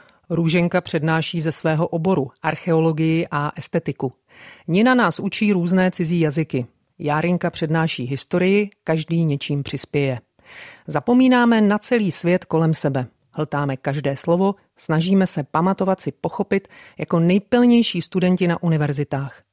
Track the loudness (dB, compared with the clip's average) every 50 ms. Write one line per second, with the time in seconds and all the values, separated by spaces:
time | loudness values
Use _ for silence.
0 | -20 _ _ _ _ -6 -2 0 0 2 2 2 2 2 0 -2 -2 -2 -4 -2
1 | 0 0 0 0 -2 -4 -4 -4 -4 -2 -2 -2 0 0 0 0 0 -2 -2 -2
2 | 0 0 0 0 -2 -4 -6 _ -6 -6 -6 -4 -2 0 2 2 2 2 0 0
3 | 0 0 0 0 -2 -2 -4 -4 -4 -4 -6 -6 -6 -4 -4 -4 -4 -4 -6 -6
4 | -6 -8 -8 _ _ _ -20 -20 -20 -20 -20 -12 _ -2 2 2 4 4 4 4
5 | 2 2 0 -2 -4 -4 -4 0 0 2 2 2 0 2 2 2 2 2 0 -2
6 | -2 -2 0 0 0 0 0 -2 -2 -2 -2 -4 -4 -6 _ _ _ _ _ -8
7 | -4 -2 -2 0 0 0 0 -2 -2 -4 -4 -4 -4 -2 0 0 0 -2 -2 -6
8 | -6 -6 -6 -6 -4 -2 -2 0 2 2 2 2 0 -2 -8 _ -4 -2 -2 -2
9 | -2 -2 -2 0 0 0 -2 -2 -4 -4 -4 -4 -4 -6 -6 -6 -6 -4 -2 -2
10 | 0 -2 -2 -6 -10 _ _ _ _ -20 -20 -20 -20 -20 -20 -18 _ -6 -4 -2
11 | 0 2 4 4 6 6 4 4 4 4 4 4 4 2 2 0 0 0 0 0
12 | 0 0 -2 0 0 0 0 0 0 0 0 2 2 2 2 0 0 -2 -2 -2
13 | -4 -6 _ _ _ _ -8 -6 -6 -4 -4 -4 -2 -2 -4 -4 -4 -4 -4 -2
14 | -2 -4 -4 -4 -2 0 0 2 2 0 -2 -4 _ _ _ -10 -4 -2 0 0
15 | 2 2 2 2 2 2 0 -2 -4 -2 -2 0 0 0 0 0 0 -2 -2 -2
16 | -4 -6 -6 _ -6 -6 -4 -6 -4 -2 -2 -4 -4 -6 -16 -20 -20 -18 -14 -12
17 | -6 -2 0 2 2 4 2 2 0 _ 2 4 4 6 6 4 4 2 -2 -4
18 | -6 -4 -2 0 0 2 2 2 0 0 -2 0 0 0 0 0 0 -2 -2 -4
19 | -4 -4 -4 -6 -6 -8 -12 -18 _ _